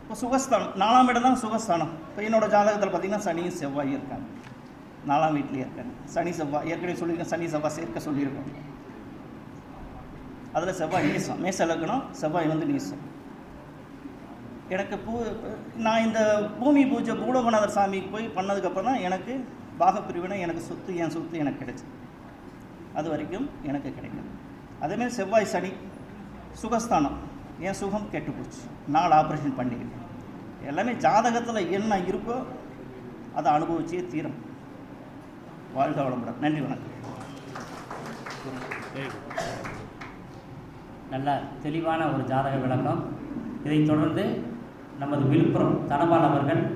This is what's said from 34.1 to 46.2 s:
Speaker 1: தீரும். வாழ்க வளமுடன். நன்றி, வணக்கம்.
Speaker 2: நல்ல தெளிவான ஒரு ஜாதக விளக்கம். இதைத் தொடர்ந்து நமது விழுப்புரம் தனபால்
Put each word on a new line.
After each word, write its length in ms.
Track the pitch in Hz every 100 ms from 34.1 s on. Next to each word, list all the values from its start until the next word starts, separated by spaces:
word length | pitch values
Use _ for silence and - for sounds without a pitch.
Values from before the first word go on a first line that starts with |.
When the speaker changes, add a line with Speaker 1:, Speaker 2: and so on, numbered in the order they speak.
Speaker 1:
தீரும். 240 | 151 147 - - - - - - - - - - - - - - 131
வாழ்க 240 | 147 151 135
வளமுடன். 340 | 123 113 120
நன்றி, 180 | 147 156 131
வணக்கம். 280 | 127 - - - - - - - - - - - - 123 - 131 - 135 127 127 123 113 135 135 107 95 - - - - - - - - - - - - - - - - - -
Speaker 2:
நல்ல 160 | 131 143 135 104 - 147
தெளிவான 360 | 160 165 165 156
ஒரு 100 | 131 120
ஜாதக 240 | 131 139 135
விளக்கம். 380 | 127 127 147 165 - - - - - - 143
இதைத் 240 | 151 151
தொடர்ந்து 320 | 151 151 - 220 - - - - - - -
நமது 220 | 143 147 -
விழுப்புரம் 460 | 160 - - 160 - -
தனபால் 360 | 143 170 170